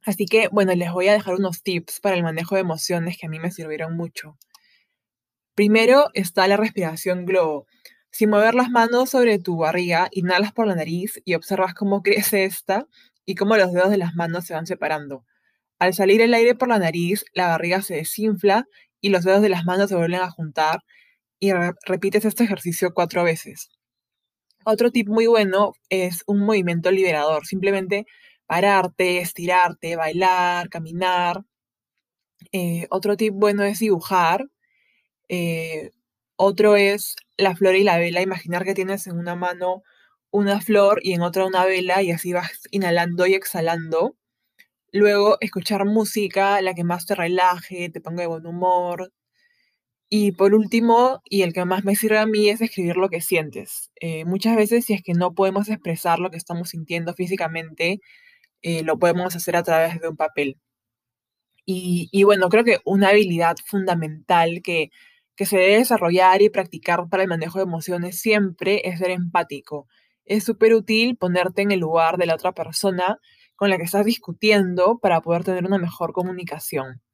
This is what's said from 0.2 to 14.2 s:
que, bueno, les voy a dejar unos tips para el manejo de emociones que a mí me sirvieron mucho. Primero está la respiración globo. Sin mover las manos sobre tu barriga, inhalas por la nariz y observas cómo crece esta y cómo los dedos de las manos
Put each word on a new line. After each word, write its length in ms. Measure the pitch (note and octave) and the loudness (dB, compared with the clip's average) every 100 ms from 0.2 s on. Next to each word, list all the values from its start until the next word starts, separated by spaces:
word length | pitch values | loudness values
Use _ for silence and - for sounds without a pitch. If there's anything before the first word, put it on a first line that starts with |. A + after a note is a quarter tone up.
| G3 | 0
que, 240 | A3 G#3 | 2 2
bueno, 240 | G#3 F#3+ F3+ | 0 2 0
les 160 | F3 | -2
voy 160 | F3 F#3 | 0 2
a 60 | |
dejar 220 | G#3 G3+ F#3 | 2 0 -4
unos 280 | F#3+ F3 | -4 -4
tips 380 | - F3 E3 - | -6 -6 -6 -6
para 160 | G3+ F#3 | -2 -2
el 60 | |
manejo 320 | E3+ D#3+ E3+ G3 | -2 -4 -4 -2
de 60 | |
emociones 560 | F#3 D#3+ - F3 E3 F3 | -2 -6 -4 -4 -4 -8
que 80 | E3 | -12
a 40 | |
mí 100 | D#3+ | -8
me 120 | E3 | -8
sirvieron 440 | E3+ D#3+ D3+ D#3+ E3+ | -8 -10 -10 -8 -8
mucho. 420 | E3 - D#3 D3 _ _ _ _ _ _ _ _ _ _ _ - | -8 -12 -20 _ _ _ _ _ _ _ _ _ _ _ _ 0
Primero 540 | G#3 A3 A3+ C4 D4 | 4 4 6 6 4
está 320 | - F3+ - F#3+ | 0 -4 0 2
la 100 | G3+ | 2
respiración 680 | A3 G#3 E3+ D#3+ F#3 F3+ F3 | 0 -2 -6 -6 -6 -6 -2
globo. 420 | F#3+ E3 D3 - _ - _ _ | 0 0 -2 -10 _ -20 _ _
Sin 180 | - G#3+ | -2 2
mover 240 | G#3 A3 | 4 4
las 160 | A#3 B3 | 2 2
manos 420 | B3 A3+ A#3+ B3+ | 2 2 2 2
sobre 280 | C4+ A#3+ G#3 | 2 2 2
tu 180 | F3 E3+ | -2 -2
barriga, 520 | D#3+ E3+ F3 E3+ F3+ | -2 -2 0 0 0
inhalas 400 | - F3+ F#3 G#3 | -2 0 0 0
por 160 | A3 A3 | 0 -2
la 80 | F3+ | -2
nariz 460 | D#3 F3 G3 - - | -4 -6 -6 -10 -4
y 100 | E3+ | -4
observas 380 | - F#3+ F#3 | -2 -2 -2
cómo 300 | F3+ G3+ G3+ | -2 -2 0
crece 400 | G3+ G#3 G3+ G3+ | 0 0 0 0
esta 420 | F#3+ F#3+ - G3 D4 _ _ _ - | -2 -4 -4 -4 -4 _ _ _ -12
y 100 | F#3 | -4
cómo 200 | G3+ A3 | 0 2
los 160 | F#3 | 2
dedos 180 | F3+ F#3 | 2 2
de 80 | G#3 | 2
las 160 | E3+ | -2
manos 320 | E3 | -4